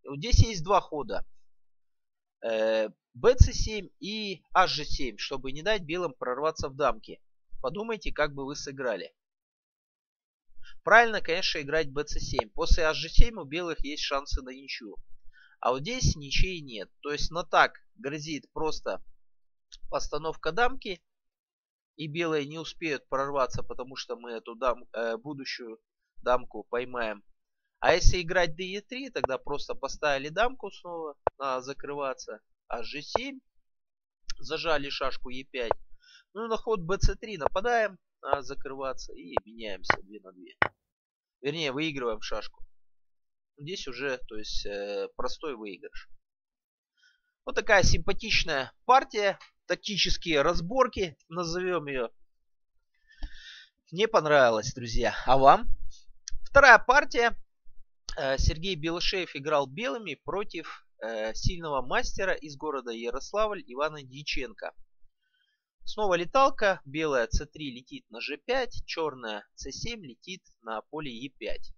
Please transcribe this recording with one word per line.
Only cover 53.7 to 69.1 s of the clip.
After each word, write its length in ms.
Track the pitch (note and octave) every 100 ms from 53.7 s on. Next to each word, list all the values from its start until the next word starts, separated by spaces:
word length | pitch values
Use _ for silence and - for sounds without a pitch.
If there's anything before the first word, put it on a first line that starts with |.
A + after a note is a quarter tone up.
| _ _
Не 160 | E3 A3
понравилось, 640 | G#3 D#3 D3 B2 A2 B2
друзья. 400 | - A#2+ A#2+ A2+ -
А 140 | - C3+
вам? 300 | C3+ F#3+ - - - - - - - -
Вторая 360 | - C#4 C#4 A3
партия. 580 | - C4+ D4 B3 A#3 - - _ - - - _ - -
Э, 180 | C3+ C3+
Сергей 360 | - D#3+ G3
Белошеев 600 | E3+ D#3+ E3+ - G3 E3 D3
играл 320 | C#3+ D3+ C3+
белыми 480 | C#3+ B3 B3+ G3 C3+
против, 680 | - F3+ G#3 E3+ D3+ - _ _
э, 340 | A2 G#2+ A2
сильного 460 | - - F3 E3 C#3
мастера 540 | B2+ G3+ - - F#3+
из 220 | D#3+ D#3 C#3
города 340 | D3+ C#3 A#2+
Ярославль 720 | A#2 A#2+ C3 - G3+ G#3+ G3 B2
Ивана 360 | B2 D3+ D3+
Дьяченко. 720 | C3+ C3 D3+ D3+ B2 G#2 E2+ - - _ - _ _ _ _ _ _ _
Снова 300 | - - G#3
леталка. 680 | E3+ E3+ C4 C4+ - G#3 F#3
Белая 440 | C3+ D3 D#3+ C3 A2+
Ц 180 | - D3+
три 240 | - D3
летит 400 | A#2+ B2+ C#3 _
на 100 | A2
Ж 180 | B2+ D3
пять, 460 | - C4 A#3+ -
чёрная 640 | - - D#3